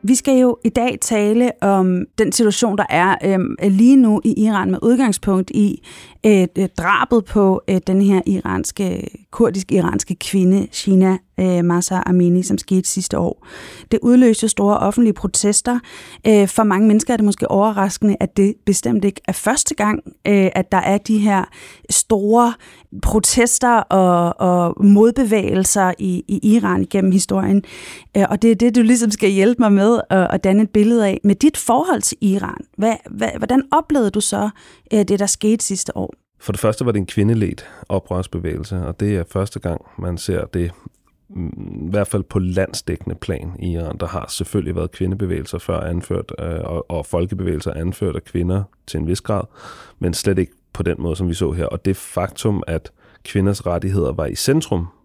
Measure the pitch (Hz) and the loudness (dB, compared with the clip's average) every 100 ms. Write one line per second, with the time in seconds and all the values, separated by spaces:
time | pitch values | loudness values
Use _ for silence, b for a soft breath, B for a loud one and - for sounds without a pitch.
0 | 202 254 - 262 254 233 233 - 240 - | 2 0 4 4 4 2 -2 0 -2 -2
1 | - 220 208 220 247 - 196 196 185 180 | -2 0 2 2 2 0 0 2 2 0
2 | - - 220 185 220 196 240 196 170 156 | -4 -2 -2 2 2 2 0 0 0 2
3 | 185 180 196 190 180 - 202 190 240 269 | 2 0 0 0 -2 -2 0 4 6 6
4 | 233 214 233 208 214 208 190 185 226 254 | 6 4 2 0 0 0 -2 0 2 2
5 | 254 196 - 190 185 - 202 - B B | 2 0 0 0 0 0 0 0 B B
6 | B B 220 202 180 - 190 - 170 202 | B B 4 4 2 0 -4 -2 0 0
7 | - 233 185 214 196 190 - 190 190 190 | 2 0 0 2 2 2 0 -2 0 2
8 | 196 190 - 190 - - - - 190 180 | 4 2 2 -2 -2 -6 -6 -6 -6 -6
9 | - - _ - 233 190 185 196 170 202 | -10 -14 _ 0 0 0 -2 0 0 -2
10 | - - - 196 180 196 196 - - 190 | -2 -8 -2 2 4 2 0 -6 2 4
11 | 190 185 _ - 185 175 170 175 180 185 | 4 2 _ -4 0 2 2 0 0 -4
12 | - 180 175 180 180 202 - 185 185 - | 2 2 4 2 0 -4 0 -2 0 -6
13 | 180 - 170 - B B B B B 233 | -4 -2 -2 -6 B B B B B 0
14 | 240 247 247 214 220 - 202 208 196 208 | 4 6 6 4 -2 0 0 2 0 2
15 | 233 208 196 - 202 208 - 247 B B | 2 2 -4 -2 0 0 -2 -4 B B
16 | B B - 214 196 - 214 190 214 214 | B B 2 4 4 2 0 4 4 4
17 | - 233 208 196 - 196 214 208 196 - | 2 0 0 0 -2 0 0 0 -4 0
18 | 214 196 180 - 196 220 - 190 233 220 | 0 0 -2 2 0 0 -2 -2 0 0
19 | 196 190 - 185 - 269 - 311 208 208 | 0 -4 -8 -4 -2 -2 -4 -2 -2 -2
20 | - - - 202 185 - 185 190 185 202 | -8 -10 0 2 2 0 0 0 2 -2
21 | 202 214 208 196 - B B B B - | 0 0 2 0 -2 B B B B -4
22 | - 220 202 226 240 233 b b b - | 0 0 4 4 4 0 b b b -4
23 | - 214 - - 240 - 247 233 - 190 | 0 0 0 2 2 2 2 2 2 2
24 | 185 175 170 - 185 180 170 - 202 202 | 4 4 0 0 0 2 0 2 4 6
25 | 226 240 240 214 - 190 190 208 185 - | 6 4 0 0 0 0 0 2 0 0
26 | 190 180 - 196 214 220 202 180 185 196 | -4 -4 -4 -2 2 2 2 -2 0 0
27 | 190 185 - 190 196 196 B B B B | 2 2 0 -2 2 0 B B B B
28 | B - 196 208 233 220 240 240 220 247 | B -2 0 2 2 4 2 4 4 4
29 | 226 208 202 196 196 240 226 202 202 233 | 2 0 0 2 2 2 2 4 4 2
30 | - 190 180 185 190 196 214 214 208 233 | 0 0 0 0 0 2 2 2 2 2
31 | 208 190 208 196 294 - - 240 349 262 | 0 0 0 4 2 0 0 0 0 -2
32 | - - 202 196 - - - - 214 220 | -4 -2 -2 -2 -4 -10 -16 -4 -2 -2
33 | - 208 226 - 208 254 269 302 320 294 | -8 -6 -6 -4 0 0 2 -2 0 0
34 | 214 208 - 202 208 b b b b 214 | 0 -2 -4 -4 -4 b b b b 0
35 | 202 202 196 - 214 220 - 185 - - | 0 0 -2 -2 0 0 -2 -6 -6 -8
36 | 92 - _ _ - 95 110 110 123 104 | -8 -12 _ _ -8 -2 -2 -2 -2 -2
37 | 92 - 104 113 101 - - B - 98 | -2 0 0 2 -2 -6 -16 B -6 -6
38 | - 90 92 95 85 82 - 92 73 85 | -4 -6 -6 -6 -6 -8 -6 -6 -6 -4
39 | 101 98 82 98 98 - 90 80 - - | -2 -2 -4 -4 -6 -6 -8 -8 -10 -10
40 | 87 85 - 90 - 92 85 - b _ | -8 -6 -4 -6 -4 -4 -6 -8 b _
41 | _ _ _ 139 85 - - - 78 104 | _ _ _ -10 -10 -10 -14 -10 -6 -4
42 | 98 101 95 98 92 90 95 - - 85 | -2 -4 -4 -4 -2 -2 -4 -6 -8 -8
43 | - 85 - 85 87 90 90 85 80 - | -8 -10 -8 -8 -8 -10 -6 -6 -8 -8
44 | 85 90 - - - 104 85 87 82 - | -8 -8 -10 -10 -4 -4 -4 -6 -6 -4
45 | 92 95 95 85 - 85 - 87 80 87 | -6 -4 -4 -6 -6 -12 -6 -6 -4 -6
46 | - 90 85 - 82 80 80 85 - 85 | -6 -8 -8 -10 -8 -8 -8 -8 -8 -10
47 | 73 87 90 92 90 78 80 - 82 98 | -6 -4 -4 -4 -4 -4 -6 -6 -8 -4
48 | 98 76 - 87 87 95 98 _ - - | -6 -6 -8 -6 -2 -4 -6 _ -10 -6
49 | 78 87 - 104 - B B B B B | -4 -6 -4 -6 -6 B B B B B
50 | 87 82 - 95 85 _ _ - 85 - | -6 -2 -2 -2 -2 _ _ -8 -6 -4
51 | 82 82 90 82 85 87 80 - 98 95 | -6 -4 -4 -2 -4 -4 -6 -4 -4 -4
52 | - - 92 - 113 101 - 82 - b | -6 -6 -6 -4 -4 -4 -4 -8 -10 b
53 | b b - 101 98 101 - 85 95 95 | b b -6 -2 0 -2 -4 -4 -2 -2
54 | 73 - 76 - - 147 - 95 87 _ | -2 -4 -6 -4 0 0 0 -4 -6 _